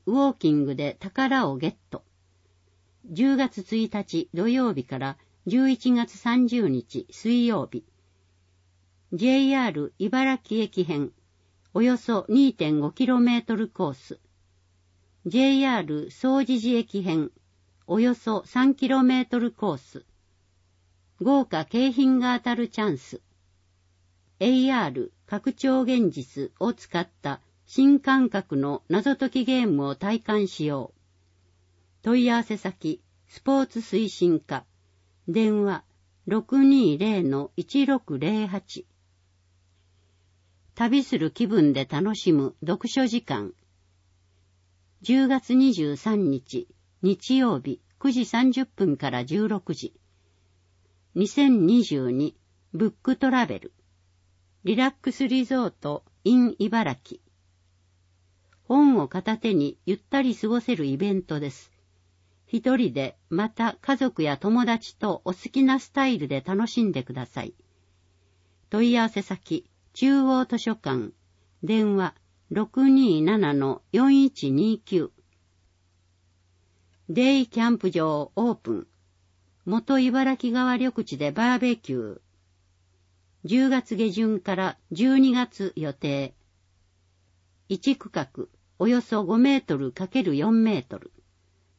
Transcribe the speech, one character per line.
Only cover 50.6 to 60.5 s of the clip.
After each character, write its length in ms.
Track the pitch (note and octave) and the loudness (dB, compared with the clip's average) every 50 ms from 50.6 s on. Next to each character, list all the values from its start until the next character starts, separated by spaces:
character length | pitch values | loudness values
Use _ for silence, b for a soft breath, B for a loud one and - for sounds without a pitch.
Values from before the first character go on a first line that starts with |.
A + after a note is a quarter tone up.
| _ _ _ _ _ _ _ _ _ _ - | _ _ _ _ _ _ _ _ _ _ -4
二 120 | F3 G#3 | -2 -2
千 380 | G3 - C#4+ C#4+ C#4 B3+ G#3+ E3 | 0 2 2 4 4 6 6 4
二 180 | E3+ A#3 B3 G3+ | 4 4 4 2
十 280 | - D#3 C#3 B2+ B2 | 2 -2 -2 -2 -2
二、 240 | B2 C3+ D3 D#3 - _ _ _ _ _ _ _ - | -2 -2 -2 -4 -6 _ _ _ _ _ _ _ -4
ブ 160 | E3 A3 G3+ | -2 -2 -2
ッ 40 | - _ - | -4 _ -4
ク 140 | C4 C4 | -4 -2
ト 120 | - C#4 C4 | 0 0 0
ラ 160 | C4 B3+ A#3 | 0 0 0
ベ 140 | - G#2+ F#2 | -2 -6 -10
ル。 140 | - - _ _ _ _ _ _ _ _ _ _ _ _ _ _ _ _ _ _ - | -14 -18 _ _ _ _ _ _ _ _ _ _ _ _ _ _ _ _ _ _ -4
リ 120 | F3+ A3 | -2 0
ラ 120 | A#3 B3+ | 0 0
ッ 40 | C4+ | -2
ク 200 | - _ - C4+ | -2 _ -6 -6
ス 160 | A#3 - C#4 | -4 -2 -2
リ 180 | A3+ B3+ C4 B3 | 0 0 0 0
ゾ 220 | - C4 C4 A#3+ | 0 -2 -2 -2
ー 20 | F#3 | -4
ト、 360 | - _ - C#3+ D3 - - _ _ _ - | -6 _ -8 -8 -8 -8 -10 _ _ _ 0
in 320 | F#3+ B3 B3+ B3 A#3 - | 4 4 4 4 2 0
茨 400 | - G3 A3 A3+ A#3 G#3+ D3 B2+ - _ | -2 -2 -2 0 0 -2 -2 -4 -8 _
城。 180 | - - - _ _ _ _ _ _ _ _ _ _ _ _ _ _ _ _ _ _ _ _ _ _ _ _ _ _ _ _ _ | -20 -20 -20 _ _ _ _ _ _ _ _ _ _ _ _ _ _ _ _ _ _ _ _ _ _ _ _ _ _ _ _ _
本 340 | - A#3+ C#4+ D4 C#4+ B3+ | 0 4 6 6 6 6
を 100 | G3+ C#3+ | 4 2
片 300 | C3 - F#3 - A3 A3 | -2 -4 -6 -4 -4 -4
手 160 | A3 - A3+ G3+ | -2 -2 0 0
に 240 | D#3 C#3+ C#3+ - - _ | 0 0 -2 -4 -6 _
ゆ 100 | - G#3+ | -4 -4
っ 20 | |
た 240 | A3 _ _ - C#4 | -4 _ _ -2 0
り 140 | C4 B3+ A3 | 0 0 -2
過 120 | - - | -2 -2
ご 120 | G#3+ | -2